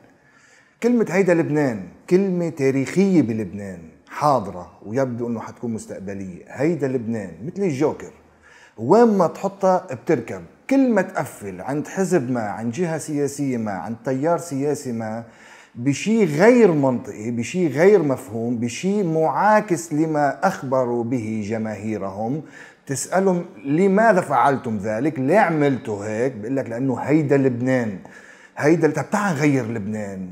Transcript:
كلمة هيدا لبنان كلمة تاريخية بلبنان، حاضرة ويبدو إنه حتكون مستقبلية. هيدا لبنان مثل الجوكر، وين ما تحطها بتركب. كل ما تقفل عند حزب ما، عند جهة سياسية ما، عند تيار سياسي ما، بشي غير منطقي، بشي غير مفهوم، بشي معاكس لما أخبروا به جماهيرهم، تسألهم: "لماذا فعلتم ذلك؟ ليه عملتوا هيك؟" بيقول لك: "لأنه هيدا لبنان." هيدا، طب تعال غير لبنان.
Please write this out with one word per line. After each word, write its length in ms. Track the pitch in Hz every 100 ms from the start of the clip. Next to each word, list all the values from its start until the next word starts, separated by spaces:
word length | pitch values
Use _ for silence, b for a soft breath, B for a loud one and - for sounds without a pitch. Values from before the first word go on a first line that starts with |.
| - b b b b b b b
كلمة 220 | 233 240 208
هيدا 240 | 180 180
لبنان 500 | 170 139 147 139 107 90 - -
كلمة 400 | 180 196 175 170
تاريخية 720 | 151 135 135 131 180 196 175
بلبنان، 580 | 113 110 101 101 101 87 80 - _
حاضرة 600 | - 147 131 98 90 85 - 98
ويبدو 420 | 117 131 117 120
إنه 120 | 113
حتكون 340 | 98 - 120
مستقبلية. 720 | 110 - 90 95 98 95 85 -
هيدا 400 | 107 151 160 139
لبنان 440 | 127 110 113 95 82 131
مثل 180 | 196
الجوكر، 480 | 196 131 147 - 87 - _ _ b b b -
وين 400 | 117 208 240 196
ما 100 | 160
تحطها 600 | - 196 196 190 185 -
بتركب. 480 | 127 - 147 113 95 85 _ -
كل 200 | 269 254
ما 120 | 208
تقفل 600 | 185 - 147 - 202 180
عند 260 | - 147 -
حزب 440 | - 185 170 123
ما، 100 | 123
عند 320 | 107 95 117
جهة 240 | 117 175 160
سياسية 600 | - 147 139 139 143 120
ما، 140 | 110
عند 240 | 92 95 113 143
تيار 320 | 131 156 170
سياسي 540 | 165 135 147 139 131
ما، 320 | 113 110 113 117 B B B B 117
بشي 500 | 127 135 196 226 185
غير 460 | 143 214 247 208
منطقي، 600 | 156 135 120 - 101 110
بشي 360 | 117 117 180 170
غير 360 | 131 185 208
مفهوم، 540 | 151 127 - 113 117 120
بشي 460 | 120 117 185 208
معاكس 920 | 175 160 156 139 196 214 214 165 -
لما 540 | 147 160 151 143 - 196
أخبروا 560 | - 135 131 123 120
به 420 | 117 127 110 110 101
جماهيرهم، 960 | 113 110 101 107 107 98 98 113 156 B B B B -
تسألهم: 600 | 135 - 180 190 175 - - 135
"لماذا 560 | 156 196 190 226 190
فعلتم 560 | 131 131 131 131 123 107
ذلك؟ 420 | 104 107 151 151
ليه 200 | 131 196
عملتوا 680 | 170 156 143 120 - 101 107
هيك؟" 280 | 107 131
بيقول 220 | 107 107 135
لك: 140 | 113
"لأنه 260 | 113 135 117
هيدا 420 | 131 156 139 139
لبنان." 600 | 135 117 127 131 113 92 - B B B B -
هيدا، 320 | 143 170 151
طب 180 | 151 -
تعال 260 | 208 202 139
غير 300 | 151 139 113
لبنان. 640 | 117 101 107 101 95 92